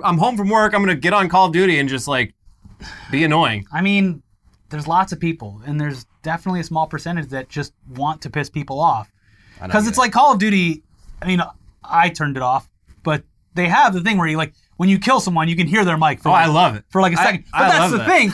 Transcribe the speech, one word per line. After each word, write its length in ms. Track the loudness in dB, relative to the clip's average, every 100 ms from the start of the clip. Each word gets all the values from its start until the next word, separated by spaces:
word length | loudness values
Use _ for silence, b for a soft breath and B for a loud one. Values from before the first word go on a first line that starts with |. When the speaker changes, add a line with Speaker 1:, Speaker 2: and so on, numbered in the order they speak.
Speaker 1:
I'm 140 | 0 0
home 180 | 0 0
from 140 | 0
work, 240 | 2 2
I'm 80 | 2
gonna 140 | 0 0
get 180 | 0
on 160 | 2 2
Call 160 | 2 2
of 80 |
Duty 260 | 2 2 2
and 80 | 0
just, 220 | -4 -4
like, 240 | -2 -4 -6 _ _ -20 -20 B B B
be 140 | 0
annoying." 440 | 2 2 2 -2 -6
Speaker 2:
I 100 | -4
mean, 400 | 0 2 0 -2 -12 _ _ _ _
there's 160 | -10 -2
lots 280 | -2 -2
of 60 | -2
people, 400 | -4 -4 -10 -14 -8
and 140 | -4
there's 260 | -4 -6 -14 _
definitely 360 | -8 -6 -4 -6
a 60 | -4
small 220 | -4 -4
percentage 400 | -6 -6 -6 -6
that 180 | -10 -8
just 240 | -10 -10 _ -20
want 340 | -8 -6 -6
to 60 | -8
piss 200 | -8 -8
people 320 | -8 -8 -2
off. 280 | -2 -2 -6 _ b b b b
Speaker 1:
I 40 |
don't 100 | -2
Speaker 2:
'Cause 120 | 0
Speaker 1:
get 60 | 0
Speaker 2:
it's 80 | 0
Speaker 1:
it. 40 |
Speaker 2:
like 100 | 0
Call 220 | 4 4
of 60 | 4
Duty, 440 | 2 2 0 -4 -10 _ -20 -12
I 40 | -4
mean, 140 | -2 -2 -8 _ _ -4
I 240 | 0 0
turned 260 | 0 -6 -2
it 80 |
off, 240 | -2 -2 -4 _ _ -10
but 200 | -4 -4 -6 _ _
they 160 | -4 0
have 240 | 4 4
the 80 | 2
thing 160 | 0 0
where 100 | 0
you, 80 | -2
like, 180 | -4 -8 _ -2
when 140 | 2
you 100 | 2
kill 220 | 2 0
someone, 260 | 2 0 0
you 80 | 0
can 120 | 0
hear 180 | 2 2
their 120 | 2
mic 240 | 0 0
for, 60 | 2
Speaker 1:
Oh, 20 |
Speaker 2:
like, 140 | 4 4
Speaker 1:
I 40 |
love 240 | 4 2 0
it. 80 | -4
Speaker 2:
for, 100 | 0
like, 120 | 2
a 60 | 2
Speaker 1:
I, 40 |
Speaker 2:
second. 220 | 0 -2 -6
But 80 | 0
Speaker 1:
I 60 | 2
Speaker 2:
that's 100 | 4
Speaker 1:
love 120 | 2
Speaker 2:
the 60 | 0
Speaker 1:
that. 80 | 2
Speaker 2:
thing. 240 | 2 2